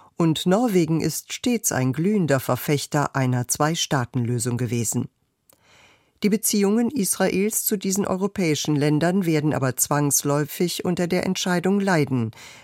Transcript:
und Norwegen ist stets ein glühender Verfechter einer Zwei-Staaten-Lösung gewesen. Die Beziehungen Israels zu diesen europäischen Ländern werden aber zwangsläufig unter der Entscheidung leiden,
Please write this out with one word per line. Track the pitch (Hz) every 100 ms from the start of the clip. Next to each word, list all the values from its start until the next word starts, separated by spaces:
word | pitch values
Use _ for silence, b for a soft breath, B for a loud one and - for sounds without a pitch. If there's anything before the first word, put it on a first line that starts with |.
| B -
und | 165 151 180
Norwegen | 190 247 185 160 160
ist | - - -
stets | - 254 233 -
ein | 127 127
glühender | 131 180 214 151 135
Verfechter | - 127 - 143 - 151 143 135
einer | 127 123 120
Zwei-Staaten-Lösung | - 151 165 - 139 120 127 117 123 120 120
gewesen. | 120 117 110 120 - _ _ _ _ b b b b b b b
Die | 208
Beziehungen | 214 - 208 196 220 240
Israels | - 185 - 190 185 208 - -
zu | 208
diesen | 196 190 196
europäischen | 185 196 - 170 143 - 147
Ländern | 147 151 165 190 170
werden | 156 151 127
aber | 131 127
zwangsläufig | - 147 147 - 143 143 147 - 175 - -
unter | 170 175
der | 180 -
Entscheidung | 185 190 175 185 202
leiden, | 196 170 139 131 113 B B B